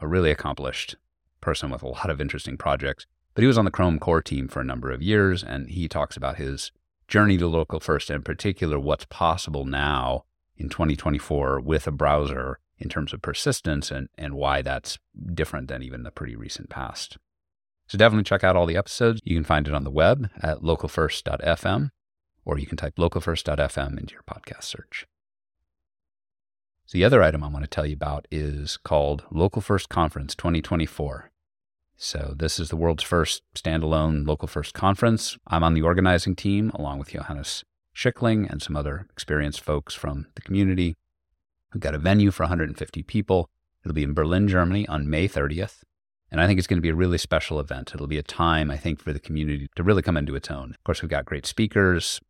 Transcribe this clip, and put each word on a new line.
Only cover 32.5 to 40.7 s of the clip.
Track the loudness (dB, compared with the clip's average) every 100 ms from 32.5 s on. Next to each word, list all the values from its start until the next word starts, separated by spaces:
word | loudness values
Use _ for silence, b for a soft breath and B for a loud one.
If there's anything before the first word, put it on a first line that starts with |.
| -2
is | -4
the | 0
world's | 0 0
first | 0 2 2 -2 _ -8
standalone | -2 0 2 2 2 2 0
Local | -2 -4
First | -6 -8 0
Conference. | 2 4 4 2 -2 -8 -2
I'm | 2
on | 4
the | 6
organizing | 4 4 4 4 2 -2
team, | 0 0 0 -2
along | -6 -6
with | -8
Johannes | -10 -8 -8 -8 -10 -12 _ _ -4
Schickling | -2 0 2 2 0
and | -4
some | -4 -4
other | -4 -6 -10
experienced | -10 -2 0 0 -4
folks | -2 -2 -4 -8
from | -6 -6 -8 -12
the |
community. | -2 2 2